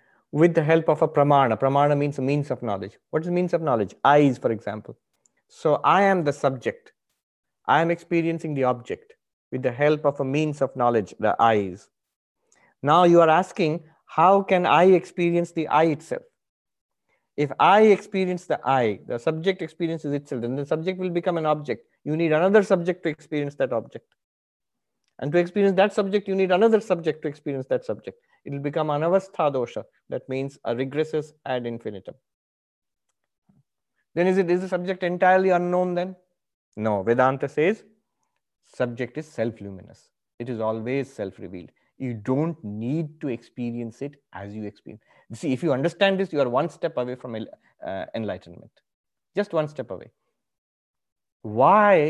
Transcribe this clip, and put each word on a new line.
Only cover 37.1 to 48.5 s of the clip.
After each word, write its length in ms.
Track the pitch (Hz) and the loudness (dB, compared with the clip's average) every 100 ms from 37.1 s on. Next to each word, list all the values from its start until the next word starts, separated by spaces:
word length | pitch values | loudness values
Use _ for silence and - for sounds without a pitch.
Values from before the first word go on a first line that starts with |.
| 123 127 135 139 | 2 2 2 -4
says 340 | - 165 220 _ _ _ _ _ _ _ _ _ - | 0 0 -2 _ _ _ _ _ _ _ _ _ -6
subject 420 | 123 120 120 156 | -6 -6 -8 -10
is 100 | 156 | -12
self-luminous. 840 | - 113 113 101 95 87 - _ _ _ - | -6 -6 -6 -14 -16 -20 -20 _ _ _ -14
It 120 | 120 | -10
is 100 | 113 | -4
always 520 | 110 110 113 139 127 | -4 -4 -4 -4 -6
self-revealed. 600 | - 98 95 95 92 - _ _ - | -8 -10 -10 -16 -16 -18 _ _ -12
You 160 | 131 113 | -10 -8
don't 460 | 107 131 165 160 | -4 -2 -2 -6
need 580 | 104 104 117 156 151 151 | -12 -8 -6 -6 -6 -8
to 60 | 147 | -8
experience 720 | 113 - - 120 117 117 - | -8 -12 -10 -8 -8 -10 -10
it 200 | 143 147 _ | -14 -14 _
as 200 | 92 101 | -16 -14
you 120 | 107 104 | -12 -12
experience. 380 | - - 107 _ _ - | -14 -20 -20 _ _ -20
See, 220 | 110 160 | -10 -6
if 100 | 131 | -4
you 80 | 170 | -2
understand 460 | 131 160 - 196 190 | -2 -2 0 0 0
this, 140 | 190 | -4
you 80 | 143 | -2
are 80 | 127 | 0
one 200 | 123 160 | 0 -4
step 280 | - 165 - | -6 -8 -6
away 180 | 123 127 | -6 -8
from, 200 | 131 113 | -10 -10
uh, 680 | 110 - _ _ - 95 - | -12 -16 _ _ -10 -10 -10
enlightenment. 580 | 113 104 92 85 | -8 -8 -8 -12